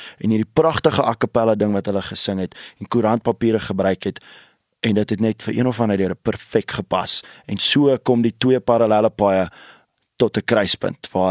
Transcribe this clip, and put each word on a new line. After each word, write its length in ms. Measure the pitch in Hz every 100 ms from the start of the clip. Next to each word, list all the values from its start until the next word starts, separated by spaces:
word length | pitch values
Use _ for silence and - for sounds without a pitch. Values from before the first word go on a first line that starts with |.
| - -
en 100 | 107
hierdie 220 | 110 107
pragtige 480 | - 160 151 156 -
a 120 | 123
cappella 400 | 113 110 120 113
ding 180 | 107 107
wat 140 | 101 104
hulle 160 | 98
gesing 360 | - - - 95
het 160 | 90 - - -
en 80 | -
koerantpapiere 720 | 117 107 117 120 110 113 110
gebruik 440 | - 95 95 95
het 160 | 98 - - - _ _ _ _
en 140 | 113
dit 160 | 104 104
het 100 | 101
net 220 | 110 110
vir 120 | -
een 120 | 113 127
of 140 | 117
ander 160 | 110 98
rede 180 | 92
perfek 560 | 87 113 - - 110 -
gepas. 520 | - 95 92 - - - - -
En 120 | 101
so 380 | - 143 143 127
kom 240 | - 120
die 120 | 117 -
twee 220 | 127 127
parallelle 500 | - 117 113 107 107
paaie 380 | - 101 95 87 - - - _ _ _ -
tot 200 | 117 107
'n 80 |
kruispunt 640 | - 113 95 - - - -
waar 160 | 92 92